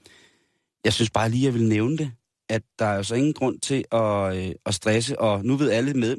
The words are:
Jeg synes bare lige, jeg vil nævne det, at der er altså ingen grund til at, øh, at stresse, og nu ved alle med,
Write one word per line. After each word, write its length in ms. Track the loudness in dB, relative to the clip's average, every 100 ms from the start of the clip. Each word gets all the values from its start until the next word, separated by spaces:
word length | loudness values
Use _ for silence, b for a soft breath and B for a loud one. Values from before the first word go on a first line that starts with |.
| b b b b b b b _
Jeg 100 | -2
synes 160 | 0 0
bare 200 | 2 0
lige, 160 | 2 2
jeg 80 |
vil 100 | 2 2
nævne 300 | 2 0 -2
det, 140 | -6 -10 _ _ -6
at 140 | -6 -6 -4
der 60 | -2
er 120 | -2
altså 180 | -2 0
ingen 180 | 0
grund 260 | 0 -2 -2
til 260 | -2 -4 0
at, 460 | 0 2 2 0 -2
øh, 180 | -6 -6 -6
at 100 | -2
stresse, 440 | 0 0 0 -2
og 260 | 0 0 0
nu 100 | 0
ved 160 | 2
alle 220 | 2 0
med, 220 | 0 0